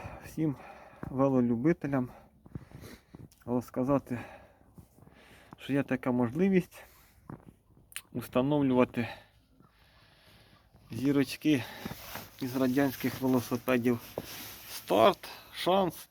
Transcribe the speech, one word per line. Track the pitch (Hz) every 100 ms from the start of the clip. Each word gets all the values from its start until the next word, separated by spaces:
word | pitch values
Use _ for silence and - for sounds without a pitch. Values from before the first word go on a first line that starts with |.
| - -
всім | - - 156 131 - - - - -
велолюбителям | 131 139 131 120 117 147 170 143 139 123 - - _ - - - - - - _ - - _ -
розказати, | 123 - 127 127 139 - 120 - - - _ - - - _ - - - - - -
що | -
є | 139
така | 135 127 131
можливість | 123 120 147 196 185 - - - - - _ - - - _ _ - _ - -
встановлювати | 123 - 127 135 147 139 127 123 127 113 - - _ _ _ _ _ _ _ _ _ - - - - _ - -
зірочки | 113 135 143 131 - 151 143 - - - - - - - -
із | 131 127
радянських | 131 131 139 - 127 -
велосипедів | 131 127 - 123 131 127 120 120 - - - - - - -
"Старт", | - - 196 220 - - - -
"Шанс" | - 170 190 180 - -